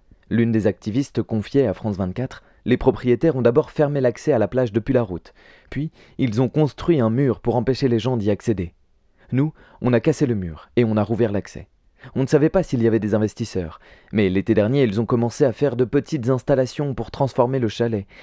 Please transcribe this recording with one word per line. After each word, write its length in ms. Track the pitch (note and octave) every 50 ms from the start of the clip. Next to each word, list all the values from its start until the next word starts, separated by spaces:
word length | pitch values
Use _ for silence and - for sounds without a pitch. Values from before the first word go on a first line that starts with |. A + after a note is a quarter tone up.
| _ _ - _ _ _
L'une 240 | G2+ A2+ A#2 A2+ A2+
des 140 | A2 F#2+
activistes 560 | G#2+ G2 - - G#2+ G2+ C3 C#3+ - - - G#2+
confiait 440 | - A#2 A2 G2+ - - C#3 C3+
à 80 | A2 F#2
France 220 | - - A2 G2+
vingt-quatre, « 460 | F2 G2+ F2+ F2+ - B2 C3+ - - - _ _ _ _
Les 100 | - B2
propriétaires 600 | B2 - C3 A#2 - - B2+ A#2+ A2+ - E3 D#3
ont 60 | C3 A#2+
d'abord 280 | A#2 A#2+ C#3+ D3 -
fermé 300 | - - D3+ C#3+ D3 C#3+
l'accès 320 | B2+ B2 A#2 - - D#3 C#3+
à 60 | A2+
la 100 | G#2 G2
plage 240 | - B2 C3 A2+ G2
depuis 220 | A2+ G#2+ - C3
la 80 | B2 A#2
route, 300 | F#2+ F2+ E2 - - _ _ _ - - - _ _
puis 200 | - B2+ D3 D#3+ - _ - _ _ -
ils 240 | C3+ B2 G#2 A2+ C3
ont 60 | A#2
construit 520 | - D#3 D#3 C3+ - - - - E3+ D3
un 100 | A#2 A2
mur 300 | A2 B2+ C#3+ C3+ A2 -
pour 160 | _ B2 G#2+
empêcher 320 | B2 A#2 A2 C3 - C#3 B2+
les 100 | A#2 A2+
gens 180 | G2 B2+ C3
d'y 140 | A#2 G2+ G#2
accéder. 440 | G#2 F#2 - - A2 F#2 F2+ E2+ - _ _ _ _ _ _ _ _ _ _ _ -
Nous, 220 | B2 C#3+ D#3 - - - _ - -
on 120 | - B2 B2
a 80 | A#2
cassé 260 | - D#3 D3 - D3+
le 80 | B2+ A#2+
mur 340 | G#2 F#2 E2+ D#2+ D#2 - _ _
et 80 | - A#2+
on 140 | A2 A2 G#2+
a 40 | G#2
rouvert 300 | G#2 A2+ G2+ A#2+ G#2+ G2+
l'accès. » 360 | G2+ F2+ - - - - - _ _ _ _ _ _ - C3+ -
On 80 | - C3+
ne 40 |
savait 220 | C3 - D3 C#3 D#3
pas 140 | - G3 F3
s'il 200 | - - B2 A2+
y 40 |
avait 120 | A2+ G#2+ A2+
des 160 | G2 G#2+ G2+
investisseurs, 640 | G#2+ G#2+ G#2 - - A#2 - - F#2+ F2 D#2+ - - - - - - _ _ -
mais 160 | G#2+ G#2 F#2+
l'été 260 | F2+ G2 F#2 - A2
dernier, 300 | G#2 G2+ G#2+ C3 C#3+ C3+
ils 160 | A2+ F#2+ G#2+
ont 60 | A#2
commencé 380 | - C3 A#2 A#2 A#2 - - D3
à 80 | C3 G#2+
faire 240 | - C#3+ C#3+ A#2
de 80 | A#2 B2+
petites 440 | G#2+ - D3 - - - D3+ A2+ A#2+
installations 680 | C3+ C3 - - C#3+ B2+ C3 A#2+ - - D3 C#3+ B2+
pour 160 | - A2+ -
transformer 480 | - - C#3 B2+ - - B2 A#2+ C3+ C3+
le 100 | A#2+ G#2+
chalet. 380 | - - A#2 A#2+ A2+ G2+ G2 - - -